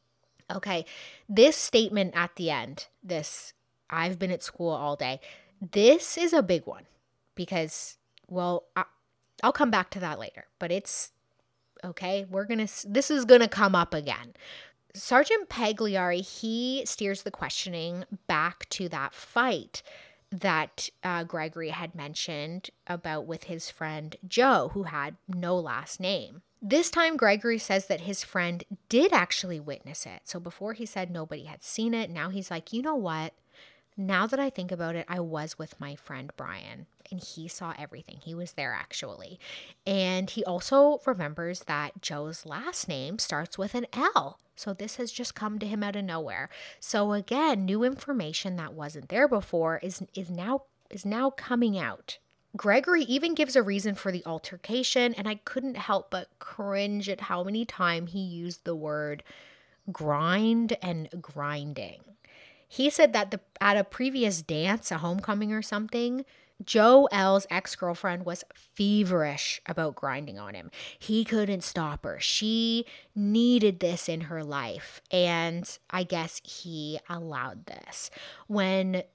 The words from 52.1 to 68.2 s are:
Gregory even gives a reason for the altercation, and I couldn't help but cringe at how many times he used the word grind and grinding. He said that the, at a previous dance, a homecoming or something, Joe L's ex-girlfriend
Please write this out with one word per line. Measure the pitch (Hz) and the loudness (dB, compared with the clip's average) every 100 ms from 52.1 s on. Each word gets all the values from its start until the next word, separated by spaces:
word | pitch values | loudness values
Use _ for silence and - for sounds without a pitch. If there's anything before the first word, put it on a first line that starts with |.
| - _ _ _ 208 | -16 _ _ _ -4
Gregory | 208 233 330 339 | 4 4 6 4
even | 233 262 330 311 | 4 0 0 2
gives | 285 254 | 4 4
a | |
reason | 202 202 208 | 4 0 -2
for | 196 196 | -2 -4
the | 180 - | -4 -4
altercation, | 165 - 175 - 240 254 254 240 | -8 -8 -14 -4 -2 2 4 2
and | 233 214 | 2 -4
I | 214 | -4
couldn't | - 262 262 247 | -4 -4 -4 -6
help | - 196 - | 0 0 0
but | 185 - - | -6 -6 -14
cringe | - - 202 196 202 208 202 | -16 -8 -2 0 0 -2 -2
at | 190 | -6
how | - 180 | -4 -4
many | 185 214 233 | -2 -4 -4
times | - 175 170 170 | 0 0 0 -4
he | 196 | -6
used | 185 170 175 170 | -6 -6 -8 -8
the | - | -6
word | 165 151 151 151 147 - - - - _ _ - | -6 -4 -4 -4 -6 -12 -20 -20 -20 _ _ -12
grind | 175 151 147 160 190 220 226 226 233 | -6 0 2 2 2 4 4 2 -2
and | 180 165 156 - | -2 -4 -6 -12
grinding. | - 143 143 147 147 139 95 - - - - - - _ _ | -12 -6 -4 -4 -6 -8 -10 -14 -20 -20 -20 -20 -20 _ _
He | - 285 | 0 2
said | 302 302 | 8 6
that | 226 202 | 6 0
the, | 196 _ - | -4 _ 0
at | 202 202 | 4 4
a | |
previous | 196 - 262 262 220 170 | 2 -2 -2 2 0 0
dance, | 156 156 175 226 - | -2 -2 0 0 -2
a | 160 | -4
homecoming | 170 185 202 208 208 | -2 -2 -2 -2 -2
or | 220 | -4
something, | 214 208 214 233 240 254 269 _ _ - 190 | -4 -4 -4 -2 -2 -4 -8 _ _ -16 0
Joe | 226 220 262 - | 6 10 10 8
L's | 202 190 196 196 | 4 4 4 4
ex-girlfriend | 175 - - 175 170 196 175 | -2 -2 -4 -4 -2 -2 -2